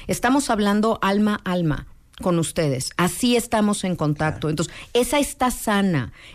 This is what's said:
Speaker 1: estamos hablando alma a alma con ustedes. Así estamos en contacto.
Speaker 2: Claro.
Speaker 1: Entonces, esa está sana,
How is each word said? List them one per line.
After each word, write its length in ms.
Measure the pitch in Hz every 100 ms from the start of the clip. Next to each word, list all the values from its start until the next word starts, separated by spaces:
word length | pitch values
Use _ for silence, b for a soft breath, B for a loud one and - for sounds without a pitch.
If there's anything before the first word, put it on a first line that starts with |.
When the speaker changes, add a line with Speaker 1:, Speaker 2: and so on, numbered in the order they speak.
| B
Speaker 1:
estamos 420 | 190 240 269 269
hablando 520 | 226 208 202 214 220
alma 380 | 190 202 214 208
a 60 | -
alma 380 | 180 165 139 - - _ -
con 180 | 190 170
ustedes. 520 | 156 - 156 131 127 -
Así 380 | 202 - 247
estamos 480 | 240 233 226 208 202
en 140 | 190 175
contacto. 460 | 151 147 156 -
Speaker 2:
Claro. 80 | 156
Speaker 1:
Entonces, 240 | 156 165 B B
esa 260 | 240 247 294
está 320 | 277 - 254
sana, 640 | 240 - 202 196 156 117 B B